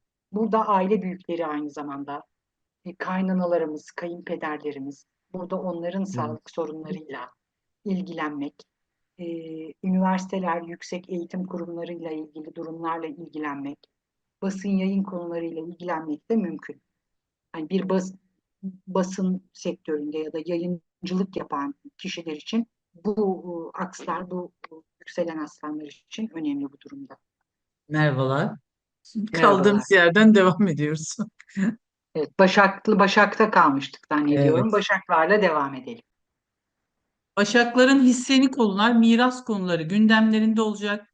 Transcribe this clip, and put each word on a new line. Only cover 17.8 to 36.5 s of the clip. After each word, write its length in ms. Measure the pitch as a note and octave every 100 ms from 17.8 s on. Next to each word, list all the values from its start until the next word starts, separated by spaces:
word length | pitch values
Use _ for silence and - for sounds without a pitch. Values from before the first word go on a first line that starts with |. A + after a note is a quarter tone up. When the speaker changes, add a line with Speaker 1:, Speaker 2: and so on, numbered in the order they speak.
| F#3
Speaker 1:
bas-, 260 | F#3+ - - _ _ _ _ G3 - -
basın 640 | F#3 F3+ F#3+ F#3 F#3 _
sektöründe 640 | - F3+ - - D3+ D3 D#3
ya 160 | D#3
da 40 | D#3+ D#3+
yayıncılık 920 | F3 F3 F3 _ _ F#3 F#3 F#3+ -
yapan 380 | - D3 - - - _
kişiler 380 | F#3 E3+ E3 D3+
için 320 | - A3+ A#3 _ _
bu, 800 | E3+ G3+ G#3 G3+ E3+ F3+ E3+ D#3+ -
e, 80 |
akslar, 480 | F#3 - F3 E3+ F3+
bu, 200 | F3+ F3+ _ -
e, 40 | D#3+ _ _
yükselen 380 | - - E3+ D#3
aslanlar 680 | D3+ - D3+ D3+ D3 - _
için 220 | - A3
önemli 320 | D#3+ D3+ C#3+ C#3
bu 140 | C#3 -
durumda. 320 | C#3 C3+ - _ _ _ _ _ _ -
Speaker 2:
Merhabalar. 640 | D3+ D3+ C3 C3 C3+ G#3 A3 _ _ _ _ _ A3
Speaker 1:
Merhabalar. 260 | G3 E3
Speaker 2:
Kaldığımız 500 | G#3 G3 F#3+ G3+ -
yerden 440 | F#3+ E3+ F3+ A3 G#3
devam 320 | F#3 F3+ G3+
ediyoruz. 500 | D3 D3+ D#3 D#3+ - G#3+ _ _ -
<laughs> 240 | F#3+ A3+ _ _ _ D#3+
Speaker 1:
Evet, 240 | D3 -
Başaklı, 600 | F#3+ G3+ F#3+ G3 - G3
Başak'ta 520 | G3 G#3+ G3+ - A3
kalmıştık 560 | F#3+ D3+ C#3 C#3 - -
zannediyorum. 540 | D3+ D3 C#3+ C#3 -
Speaker 2:
Evet. 100 | A3
Speaker 1:
Başaklarla 680 | G3+ G3 G3 - E3+ D#3+ G#3
devam 340 | F#3 D3+ C#3 C3+
edelim. 260 | B2 A#2 _ _ _ _ _